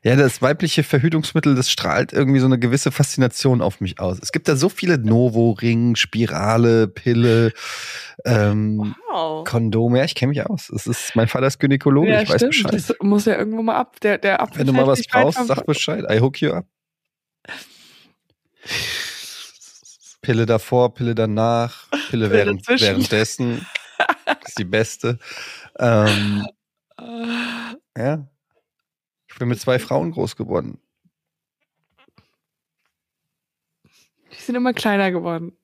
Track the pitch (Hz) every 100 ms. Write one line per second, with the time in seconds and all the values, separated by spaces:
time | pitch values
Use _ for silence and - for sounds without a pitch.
0 | 110 135 135 - 127 151 170 - 143 143
1 | 156 160 151 160 147 131 123 - 90 87
2 | - - 135 135 131 127 120 135 - -
3 | 143 - 151 - 135 123 87 - 95 -
4 | 92 92 - 165 - 139 175 - 180 156
5 | 107 113 123 113 117 104 120 113 120 113
6 | - 110 113 78 101 113 117 113 107 -
7 | 127 117 117 113 117 - - - - -
8 | - - - 113 104 104 107 107 104 -
9 | 480 226 160 156 165 120 113 110 120 123
10 | 139 - 127 147 - 196 - 107 - 120
11 | - 113 113 131 135 - 139 139 143 139
12 | 214 214 214 - 254 302 202 202 - -
13 | 202 208 214 196 208 220 226 - - _
14 | 208 196 202 190 135 - 131 127 135 139
15 | 233 254 254 262 240 135 - 147 - 170
16 | - 107 131 135 151 180 - _ _ _
17 | _ _ _ _ - - - - - -
18 | _ _ _ _ _ _ - - - -
19 | - - - - - - - - - -
20 | - _ - 113 113 113 - 123 123 -
21 | 120 113 110 107 117 117 117 - - -
22 | - 120 107 104 101 95 147 240 107 92
23 | - 107 110 - 123 117 - - - -
24 | - - - 302 - - 90 107 113 -
25 | 117 120 - - - - - - 123 110
26 | 107 101 104 101 104 _ _ _ _ -
27 | 240 233 233 233 240 233 233 247 _ -
28 | 123 156 135 _ _ _ _ _ _ _
29 | _ _ _ - 120 113 - 127 - 135
30 | 165 165 - - - 90 64 - _ _
31 | _ _ _ _ _ _ _ _ _ _
32 | 262 _ _ _ _ _ _ _ _ _
33 | _ _ _ _ _ _ _ _ _ _
34 | _ _ _ - - 247 247 240 220 202
35 | 190 180 170 165 170 _